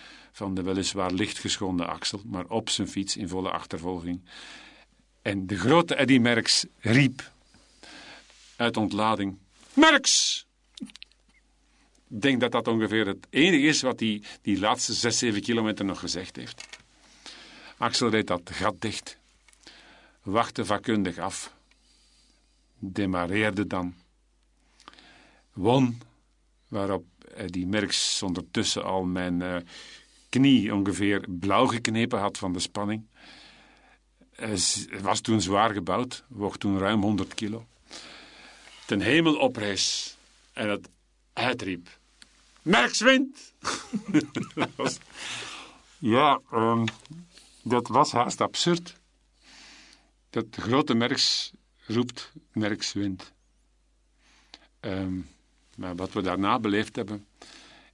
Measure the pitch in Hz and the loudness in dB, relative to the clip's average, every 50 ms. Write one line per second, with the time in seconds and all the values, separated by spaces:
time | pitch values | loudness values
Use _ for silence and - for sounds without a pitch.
0 | - - - - - - _ - 107 98 95 95 90 92 92 98 92 - - 101 | -20 -20 -20 -20 -20 -20 _ -8 -6 -4 -4 -2 -2 -2 -2 0 -2 -2 -2 -2
1 | 92 90 92 92 107 104 - - - 98 - - 107 92 90 87 85 85 80 80 | -2 -2 0 -2 -2 -2 -4 -6 -6 -6 -4 -4 -2 -2 -2 -2 -2 -4 -6 -6
2 | - - - 101 101 113 104 90 92 - 113 113 110 - - - 101 95 - 98 | -6 -8 -8 -8 -10 -10 -8 -8 -6 -4 -4 -4 -2 -2 -4 -4 -4 -4 -4 -6
3 | 98 98 - - 101 85 92 95 92 92 87 85 - - - 85 82 90 92 87 | -4 -4 -6 -6 -6 -6 -4 -4 -4 -4 -4 -6 -8 -10 -10 -8 -6 -6 -6 -6
4 | 82 87 87 90 - - - - - - - - - - - - - _ _ _ | -6 -6 -8 -8 -10 -14 -20 -20 -20 -20 -20 -20 -20 -20 -20 -20 -20 _ _ _
5 | _ _ _ _ - 113 98 98 92 92 101 92 90 120 151 175 170 - 143 131 | _ _ _ _ -6 -4 -4 -4 -4 -4 -4 0 4 6 6 6 6 4 2 2
6 | 143 123 135 127 117 120 120 113 - - - - - - - _ - 104 113 135 | 4 6 6 6 6 4 4 2 2 2 0 0 0 -4 -10 _ 0 4 6 6
7 | 143 127 135 - - - - _ _ _ - - _ _ _ _ - - - - | 6 4 2 -4 -12 -18 -20 _ _ _ -20 -20 _ _ _ _ -20 -20 -20 -20
8 | - - - - - - - - - - - - 120 120 117 117 107 95 - 104 | -20 -20 -20 -20 -20 -20 -20 -20 -20 -16 -4 0 0 0 2 0 -2 0 0 0
9 | 107 110 110 104 101 98 98 - - _ _ _ - - - 262 311 320 302 269 | 2 2 2 0 -2 -4 -6 -8 -16 _ _ _ -20 -2 4 6 8 8 8 6
10 | 277 - - - - - - - - _ _ _ _ _ _ - - - - - | 4 2 2 2 2 0 -2 -4 -8 _ _ _ _ _ _ -16 -16 -16 -16 -20
11 | - - _ _ _ _ _ _ _ _ _ _ _ _ _ _ _ _ _ _ | -20 -20 _ _ _ _ _ _ _ _ _ _ _ _ _ _ _ _ _ _
12 | _ _ - 104 98 139 135 117 123 117 120 120 113 120 113 113 110 98 107 110 | _ _ -6 0 2 2 4 4 2 2 0 0 0 2 2 2 2 2 2 2
13 | 107 98 98 - - - - - 151 190 185 139 139 156 147 - 135 127 120 123 | 0 0 -2 -6 -10 -2 2 4 4 6 6 6 4 4 4 2 0 0 -2 0
14 | 117 110 104 104 104 - - - - 117 101 95 101 107 123 120 - - 110 - | 0 -2 -2 -2 -6 -12 -18 -6 -2 0 0 2 2 2 2 2 0 -2 -2 0
15 | - 120 113 - 127 120 104 101 98 - 117 117 110 107 104 - 104 98 90 - | 0 0 0 0 0 0 0 0 -2 0 0 0 0 0 -2 -2 -4 -4 -4 -4
16 | - 85 - 87 92 - - - 62 - - - - - - - - _ _ _ | -6 -6 -6 -6 -8 -10 -12 -14 -14 -14 -16 -18 -18 -20 -20 -20 -20 _ _ _
17 | _ - - - - - - - - - - - - - - - 117 117 - - | _ -20 -20 -20 -20 -20 -20 -18 -20 -20 -20 -20 -20 -20 -6 -2 -2 0 0 2
18 | 127 117 107 110 101 - 104 - 87 - - - 95 107 98 87 - 107 - - | 2 2 2 2 2 0 -2 -4 -4 -8 -6 -2 -2 -2 -2 -2 -4 -6 -6 -6
19 | - - - - _ _ _ _ _ _ _ _ _ - - - - - - - | -10 -14 -18 -20 _ _ _ _ _ _ _ _ _ -20 -20 -20 -20 -20 -20 -20
20 | - _ _ _ _ 101 95 113 117 - - - 110 92 104 98 - - 113 107 | -20 _ _ _ _ 0 2 2 2 0 -2 -4 -2 0 -2 0 0 0 0 2
21 | 98 90 87 85 87 95 - - - - - _ _ _ _ _ _ _ _ _ | 2 0 -2 -4 -6 -6 -6 -8 -12 -14 -18 _ _ _ _ _ _ _ _ _
22 | _ _ _ _ _ _ _ _ _ _ _ _ _ _ _ _ 104 98 92 104 | _ _ _ _ _ _ _ _ _ _ _ _ _ _ _ _ -12 -6 -4 -2
23 | 101 95 92 90 87 87 95 107 107 107 95 98 101 87 101 92 90 90 87 - | 0 0 0 0 0 0 0 2 2 2 2 0 -2 -2 -2 -2 -4 -4 -8 -12
24 | _ _ _ _ _ _ _ _ _ _ _ _ _ _ _ _ _ - - - | _ _ _ _ _ _ _ _ _ _ _ _ _ _ _ _ _ -20 -20 -20
25 | - - - - - _ _ _ _ _ _ 104 90 110 123 135 131 120 117 120 | -20 -20 -20 -20 -20 _ _ _ _ _ _ 0 2 4 6 6 4 2 0 -4
26 | - - _ _ _ _ _ _ _ _ _ _ _ _ 113 104 98 98 98 92 | -12 -20 _ _ _ _ _ _ _ _ _ _ _ _ -6 -4 -2 -2 -2 -2
27 | 90 - _ _ - - - - 104 90 90 92 90 92 101 107 104 95 - - | -4 -10 _ _ -20 -18 -14 -10 -10 -6 -6 -4 -2 0 0 0 0 0 0 -2
28 | - - - - 107 95 87 87 82 - - 117 104 - - - - 98 92 95 | -2 -2 -2 -2 -2 -4 -4 -4 -6 -4 -4 -2 -2 0 -2 -2 -2 -2 -2 -2
29 | 92 90 90 92 90 90 90 87 90 90 90 87 85 - - - - - - - | 0 -2 -2 -2 -2 -2 -2 -2 -2 -2 -4 -6 -6 -10 -14 -20 -20 -20 -20 -20
30 | - _ _ - _ _ - 120 135 139 135 117 98 110 107 98 98 101 92 85 | -20 _ _ -20 _ _ 2 4 6 8 6 6 4 2 0 0 0 0 0 0
31 | 101 101 101 98 - - 90 87 90 98 98 107 127 127 120 117 117 - 110 113 | 0 2 2 0 -2 -4 -6 -4 0 2 4 4 4 4 2 -2 -2 -2 0 0
32 | 117 120 123 104 98 101 95 - 104 92 90 92 - - - 104 101 104 107 110 | 0 0 0 0 0 -2 -2 -4 -4 -4 -2 -4 -4 -4 -4 -4 -4 -4 -4 -6
33 | 110 - _ - - - - - - - - - - - - - _ _ _ _ | -8 -12 _ -20 -20 -20 -20 -20 -20 -20 -20 -20 -20 -20 -20 -20 _ _ _ _
34 | _ _ _ _ _ _ _ - - 110 104 95 - - - 104 - - - 95 | _ _ _ _ _ _ _ -10 -6 -4 -2 0 0 0 -2 -2 -6 -8 -10 -4
35 | 98 95 - - - - 110 107 90 87 98 98 110 113 104 98 - 92 90 110 | 0 0 0 0 2 2 2 2 2 2 4 4 4 4 2 -2 -2 0 0 0
36 | 127 127 - - - _ 123 104 104 95 - - - 104 98 95 95 98 110 110 | -2 -4 -8 -14 -16 _ -8 -6 -6 -6 -4 -2 0 0 2 2 2 2 2 2
37 | 98 107 107 95 95 - - - 110 101 107 117 117 - _ _ _ _ 147 139 | 2 2 2 0 -2 -4 -4 -6 -6 -6 -6 -8 -12 -16 _ _ _ _ -18 -16
38 | - - - - - - - - - - - - - - - - - - 117 101 | -16 -18 -20 -20 -20 -20 -20 -20 -20 -20 -20 -20 -20 -20 -20 -18 -6 -4 -2 0
39 | 95 110 135 165 165 160 147 - 135 131 - 120 104 104 98 95 - - - - | 2 4 4 4 4 4 4 2 2 0 0 -2 -2 -2 -2 -2 -2 -2 -2 -4
40 | - - - - _ _ _ _ _ _ _ - 113 104 101 98 - - _ _ | -6 -8 -12 -18 _ _ _ _ _ _ _ -4 -2 -2 -2 -2 -6 -12 _ _
41 | _ _ _ _ _ _ _ - 117 127 123 - 101 95 95 87 - - - _ | _ _ _ _ _ _ _ -4 -2 -2 -2 -2 -4 -6 -6 -8 -10 -16 -20 _
42 | _ _ _ _ - - _ _ _ _ _ _ _ 147 190 233 247 - - - | _ _ _ _ -20 -20 _ _ _ _ _ _ _ 4 4 4 4 4 2 4
43 | 214 247 262 262 285 254 - - - - _ _ - - - - - - - 214 | 6 6 6 6 4 0 -6 -12 -20 -20 _ _ -6 -6 -6 -6 -8 -8 -8 -8
44 | - - 185 151 - - - - - - - 156 135 - - - 127 - - - | -4 2 2 2 2 2 -2 -6 -6 -6 -4 -4 -4 -4 -4 -4 -4 -4 -4 -4
45 | - - - - - - - - - - - - - - - - - _ - _ | -10 -18 -18 -14 -12 -12 -10 -10 -12 -12 -14 -16 -16 -20 -20 -20 -20 _ -12 _
46 | - 113 110 127 151 147 135 110 - _ - 113 110 113 117 117 113 113 - - | 0 2 4 6 6 4 4 2 0 _ -2 0 2 2 2 2 0 -2 -4 -8
47 | - - 151 170 175 - _ - - - - - - 113 127 120 120 - 110 131 | -16 -20 -20 -20 -20 -20 _ -20 -20 -20 -20 -14 -4 0 0 0 0 2 4 4
48 | 151 - - 120 123 - - - 107 98 - - - 170 175 170 - - - - | 4 4 2 0 0 0 0 -2 -2 -2 -2 0 0 0 0 0 -2 -8 -18 -20
49 | _ _ _ _ _ _ _ _ _ - - - - - - - - - - _ | _ _ _ _ _ _ _ _ _ -20 -20 -20 -20 -20 -20 -20 -20 -20 -20 _
50 | _ _ _ _ _ _ - 120 - - - - - 104 120 143 151 147 123 113 | _ _ _ _ _ _ -6 -6 -6 -6 -8 -8 -2 2 2 2 4 2 2 2
51 | 117 123 135 - - - - - - - - _ _ _ _ _ _ - 107 120 | 2 0 0 0 0 0 0 -2 -4 -8 -12 _ _ _ _ _ _ -4 -2 -2
52 | 120 120 120 - - - - - - _ _ 110 107 104 104 - - - - 101 | -2 -2 -6 -12 -16 -18 -20 -20 -20 _ _ -2 -2 -2 -2 -4 -6 -6 -4 -4
53 | 101 98 95 95 - - - _ _ _ _ _ _ _ _ _ _ _ _ _ | -4 -4 -4 -6 -12 -18 -20 _ _ _ _ _ _ _ _ _ _ _ _ _
54 | _ _ _ _ _ _ _ _ _ _ - - _ _ _ _ - 113 95 95 | _ _ _ _ _ _ _ _ _ _ -20 -20 _ _ _ _ -8 -6 -4 -4
55 | 95 92 92 92 82 - - _ _ _ _ _ _ _ _ - - 90 90 85 | -4 -4 -4 -6 -8 -10 -16 _ _ _ _ _ _ _ _ -12 -10 -8 -6 -6
56 | 92 95 - 110 95 92 90 92 98 101 117 127 107 104 101 104 107 107 - 82 | -6 -4 -4 -2 -2 0 0 0 2 2 2 2 0 0 0 0 0 -2 -6 -8
57 | 92 98 107 104 - _ _ _ - - - - - - - - - _ | -8 -8 -8 -12 -12 _ _ _ -20 -20 -20 -20 -20 -20 -20 -20 -20 _